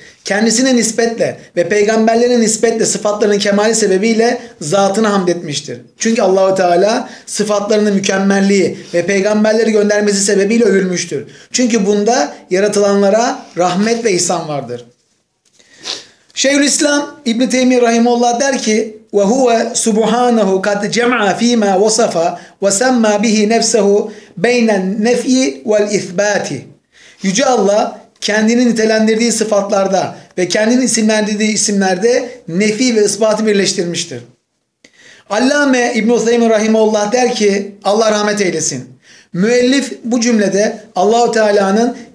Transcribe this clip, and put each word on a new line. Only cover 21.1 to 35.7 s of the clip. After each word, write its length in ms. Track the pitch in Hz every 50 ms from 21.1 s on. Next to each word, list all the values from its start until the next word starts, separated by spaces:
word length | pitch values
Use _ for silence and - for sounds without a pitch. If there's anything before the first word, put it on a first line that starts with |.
| 254 233 208 196 175
fîmâ 460 | - 226 240 240 226 208 196 190 185
vasafa 600 | 208 214 208 - 226 - - 170 165 175 170 - - - - _ 196
ve 80 | 202
semmâ 520 | 196 - 254 262 254 240 220 214 208 202 208
bihi 260 | 233 208 220 214 208
nefsehu 640 | 233 226 220 - - 226 196 202 202 208 226 - - - - - -
beynen 680 | - 175 247 247 247 226 220 208 190 185 190 202 240 208
nef'i 580 | 240 247 240 233 262 254 254 262 - - - -
vel 240 | 220 214 208 208 208 208
ithbâti." 720 | 185 - 175 175 185 202 208 202 185 - - 143 120 - - - _ _ _ _ _ - - - _ -
Yüce 240 | 190 180 220 285
Allah 540 | 262 254 233 196 196 202 214 240 - - - - - _ _
kendini 480 | - - 202 220 220 220 240 240 254 240
nitelendirdiği 640 | 214 226 220 220 220 220 220 220 220 220 240 233 -
sıfatlarda 840 | - 214 - 214 202 196 202 214 196 196 185 190 180 147 123 - - - - _ -
ve 100 | 180 180
kendini 360 | - 214 214 226 247 254 262
isimlendirdiği 680 | 214 - 220 214 220 214 214 214 208 214 202 220 214 214
isimlerde 800 | 180 - - 202 196 190 190 185 180 214 240 254 277 269 - - - - -
nefi 480 | 160 185 214 214 208 208 254 254 233
ve 80 | 214 208
ispatı 420 | 196 - - 226 214 214 208 220
birleştirmiştir. 720 | 214 202 196 190 190 - 208 175 175 165 - - - 135 120 120 - - _ _ _ _ _ _ _ _ _ - _ _ _ - - - - _ _
Allame 640 | 202 220 254 262 294 294 294 277